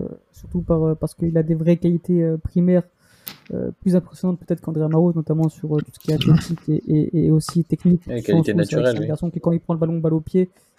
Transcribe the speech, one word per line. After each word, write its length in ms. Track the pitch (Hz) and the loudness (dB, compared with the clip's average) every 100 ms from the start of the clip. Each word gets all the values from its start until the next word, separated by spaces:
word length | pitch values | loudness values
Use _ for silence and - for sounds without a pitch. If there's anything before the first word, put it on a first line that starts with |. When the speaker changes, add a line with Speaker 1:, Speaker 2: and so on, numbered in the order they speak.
| - - _ | -8 -12 _
Speaker 1:
surtout 300 | - - 180 | -20 -10 -8
par, 200 | 170 165 | -2 0
euh, 120 | 160 | 0
parce 200 | 156 156 | -2 -6
qu'il 220 | - 165 165 | -4 -2 0
a 40 | |
des 120 | 156 | 0
vraies 220 | 160 160 170 | 0 2 2
qualités, 460 | 175 170 - 175 | 2 0 0 0
euh, 140 | 165 160 | 0 -2
primaires, 440 | - 180 180 180 170 _ _ _ - - - | -2 0 4 2 0 _ _ _ -18 -18 -12
euh, 160 | - 60 - | -8 -8 -4
plus 120 | 190 | 0
impressionnantes 460 | 180 - - 185 175 | 0 0 -6 -4 -4
peut-être 200 | - 170 | -6 -6
qu'André 200 | - 156 | -4 -4
Amaro, 300 | 156 160 175 | 0 2 2
notamment 340 | 165 156 160 160 | 0 -2 0 0
sur, 280 | - 156 151 | -2 -4 -4
euh, 40 | |
tout 100 | - | -4
ce 60 | - | -8
qui 100 | - | -4
est 40 | |
athlétique 440 | 151 - 160 - 165 - | 0 4 2 2 -8 -4
et, 140 | 156 - | -4 0
et, 380 | 156 147 165 156 | 0 0 0 2
et 40 | |
aussi 320 | 156 - 175 | 2 2 -2
technique. 420 | - - 180 175 - | -2 0 2 2 0
Speaker 2:
Ouais, 140 | 120 | -6
Speaker 1:
Je 60 | - | 2
Speaker 2:
qualité 60 | |
Speaker 1:
pense 80 | 165 | 2
que 60 | 156 | 2
c'est 60 | |
vrai 120 | - | 0
que 120 | - 156 | 0 0
Speaker 2:
naturelle, 160 | 123 | 0
Speaker 1:
c'est 60 | 123 | 0
un 40 | |
Speaker 2:
oui. 60 | 156 | -4
Speaker 1:
garçon 220 | 151 170 | -4 -6
qui, 100 | 165 | -4
quand 120 | 170 | -2
il 80 | 165 | -2
prend 140 | - | -2
le 40 | 165 | -4
ballon 180 | 160 165 | -2 -2
balle 160 | 160 | -2
au 60 | 160 | -2
pied, 280 | 156 185 180 _ _ | -2 -2 -2 _ _